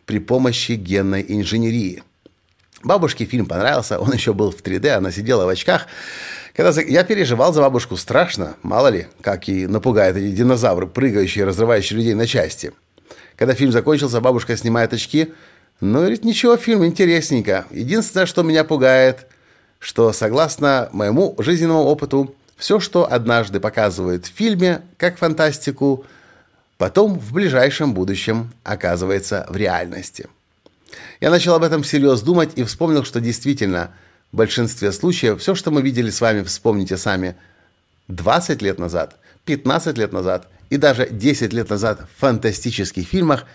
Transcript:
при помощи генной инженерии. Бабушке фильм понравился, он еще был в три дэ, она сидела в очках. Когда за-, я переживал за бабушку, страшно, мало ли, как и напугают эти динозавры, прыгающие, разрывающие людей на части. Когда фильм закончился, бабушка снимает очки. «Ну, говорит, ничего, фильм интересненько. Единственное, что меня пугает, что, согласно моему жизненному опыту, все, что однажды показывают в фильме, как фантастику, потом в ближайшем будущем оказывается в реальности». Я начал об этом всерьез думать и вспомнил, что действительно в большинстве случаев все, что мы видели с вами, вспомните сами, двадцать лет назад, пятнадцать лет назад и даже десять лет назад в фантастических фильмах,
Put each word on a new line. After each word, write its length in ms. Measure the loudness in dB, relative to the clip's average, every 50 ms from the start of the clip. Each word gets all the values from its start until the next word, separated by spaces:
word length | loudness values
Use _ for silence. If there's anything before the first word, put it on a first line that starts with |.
| _
при 140 | -6 -4 -4
помощи 540 | -2 0 0 2 2 2 0 -2 -4 -4 -6
генной 500 | -6 -4 -2 0 0 0 0 0 -2 -4
инженерии. 800 | -4 -4 -4 -2 -2 0 0 0 0 0 -2 -4 -4 -6 -10 -16 _ _ _ _ _ _ _ _ _ _ _ _ _ _ -6 -2
Бабушке 400 | 0 2 2 2 0 -2 -4 -6
фильм 220 | -4 -2 -2 -2
понравился, 520 | -2 -2 -2 0 0 0 0 -2 -2 -4 -2
он 140 | 0 0
еще 220 | -2 0 0 -2 0
был 180 | 0 -2 -2
в 100 | -4 -6
три 160 | -6 -6 -4 -2
дэ, 180 | 0 0 0
она 140 | 0 0 -2
сидела 360 | -4 -4 -2 0 0 2 2
в 20 | 0
очках. 400 | 0 -2 0 0 -2 -2 -2 -6 -16 -18 -16 -16 -16 -16 -14 -14 -16 -16 -18 -8 -2
Когда 200 | 0 2 2 2
за-, 80 | 2
я 240 | 0 2 2 2 2
переживал 480 | 2 2 0 0 0 2 2 2 2 4
за 80 | 4
бабушку, 340 | 4 4 4 0 -2 -4 -6
страшно, 600 | -8 -4 0 0 2 2 0 -2 -6 -6 -8 -8 -10
мало 280 | -6 -2 0 2 4 4
ли, 180 | 2 0 -2 -8 -14 -8
как 260 | -6 -4 -4 -4 -4 -4
и 200 | -4 -4 -2 -2
напугают 500 | -2 -2 0 2 2 4 4 4 2 0
эти 180 | -2 -2 0
динозавры, 500 | 2 2 2 2 2 2 2 0 0 -2
прыгающие, 600 | -4 -2 -2 0 0 2 2 0 0 0 -2 -2
разрывающие 520 | 0 0 0 2 2 2 2 0 0 -2 -2
людей 160 | 0 0 0
на 140 | 0 0 0
части. 460 | 0 0 -2 -2 -4 -8 -12 -14 -14 _ _ _ _ _ _ -20 -20 -20 -20 -18 _ 0
Когда 160 | 0 0 2
фильм 180 | 2 2 2
закончился, 480 | 4 4 4 2 2 2 2 0 0 0
бабушка 380 | 2 2 2 2 0 -4 -4 -2
снимает 340 | -2 0 0 2 0 0
очки. 420 | -2 -4 -4 -2 0 0 0 0 -4 -12 -20 -20 _ _ _ _ _ _
«Ну, 200 | -2 0 2 2
говорит, 260 | 2 0 0 0 -2
ничего, 320 | -2 0 2 4 4 4 4
фильм 260 | 2 2 2 4 2
интересненько. 840 | 2 2 2 4 4 4 2 2 0 0 0 2 0 0 -2 -2 -6
Единственное, 540 | -8 -8 -4 -2 -2 -2 -2 0 0 0 0
что 180 | 0 0 0 0
меня 220 | 2 2 2 2
пугает, 640 | 2 2 2 4 6 6 6 6 4 4 0 -6 -20 _ _ _ _ _ _ _ _ _ _
что, 320 | -16 -6 0 2 2 2
согласно 800 | 2 0 -2 0 2 2 0 0 0 0 0 2 2 2 0 -2
моему 440 | -4 -2 -2 0 2 2 2 0 0 -2
жизненному 440 | -2 0 0 2 2 2 2 2 2
опыту, 520 | 2 2 0 -2 -2 -2 -2 -2 -2 -6 _ _ _ _ -10
все, 220 | -2 0 0 0
что 320 | 0 0 0 0 2 2
однажды 480 | 0 0 0 2 2 2 2 0 -2 -4
показывают 680 | -4 -2 0 0 0 0 0 -2 -2 -2 -4 -4 -6 -8
в 80 | -6
фильме, 480 | -2 -2 0 0 2 2 0 0 -2 -6 -12 _ -4
как 200 | -2 -2 -2 0
фантастику, 880 | -2 -2 0 2 0 0 0 -2 -6 -6 -4 0 0 0 0 -2 -4 -12 -20 -20 _ _ _ _ _ _ _ _ _ _ _ -4
потом 400 | -4 0 2 2 2 2 2 -2
в 160 | -6 -6 -2
ближайшем 640 | -2 0 2 4 4 4 4 2 0 0 0 0
будущем 580 | 0 -2 -2 -2 -4 -2 -2 -2 -4 -4 -8 -12 _ -10
оказывается 840 | -8 -6 -4 -2 -2 -2 -2 0 -2 -2 -2 -2 -4 -6 -6 -6 -6
в 80 | -6 -4
реальности». 720 | -2 -2 -2 -2 -4 -6 -10 -12 -14 -14 -14 -18 -18 -20 _ _ _ _ _ _ _ _ _ _ _ _ -20 -20 -20 -20 -10 -4
Я 120 | 0 2
начал 240 | 2 4 4 4 4
об 80 | 4 4
этом 180 | 2 2 0
всерьез 400 | -2 0 0 2 4 4 4 2
думать 300 | 2 2 2 2 2 0 -2
и 80 | -4 -6
вспомнил, 400 | -4 -4 -2 0 0 2 0 0
что 160 | -2 -4 -4
действительно 760 | -4 -4 -4 -4 -2 -4 -2 0 0 -2 -2 -2 -4 -6 -10 -16 _ _ _ _ _ _
в 60 | -2 0
большинстве 540 | 0 0 0 0 -2 -2 -2 -2 -2 -2
случаев 500 | -2 0 0 -2 0 0 0 0 0 0
все, 140 | -2 -2 -2
что 160 | -2 -2 -2
мы 100 | 0 0
видели 300 | 0 0 0 0 -2 -2
с 100 | -2 0
вами, 220 | 2 2 2 0 -2
вспомните 540 | -4 -6 -2 0 0 0 0 0 -2 -4 -4
сами, 380 | -2 -2 -2 -2 -2 -4 -6 -10 _ _ _ _ _ _ _ _ _ _ _ _ _ -12
двадцать 540 | -12 -4 0 0 0 2 0 -2 -4 -4
лет 160 | -2 -4 -4 -4
назад, 380 | -6 -4 -4 -4 -4 -6 -8 _ _ _ _ _ _
пятнадцать 540 | -6 -6 -4 -2 -2 -2 -2 -2 -4 -4 -2
лет 160 | -4 -4 -4
назад 340 | -4 -2 -2 -2 -4 -6 _ _ _ -8 -4
и 80 | 0 2
даже 300 | 4 4 4 2 0 -4
десять 440 | -4 -2 0 0 0 0 0 -2 -2
лет 140 | -4 -4 -4
назад 340 | -2 -2 -2 -2 -2 -4
в 180 | -8 -16 _ -2
фантастических 880 | 0 0 2 2 0 -2 -2 -2 -4 -6 -4 -4 -4 -6 -6 -8 -6 -4
фильмах, 380 | -2 0 2 2 2 0 -2 -8 -20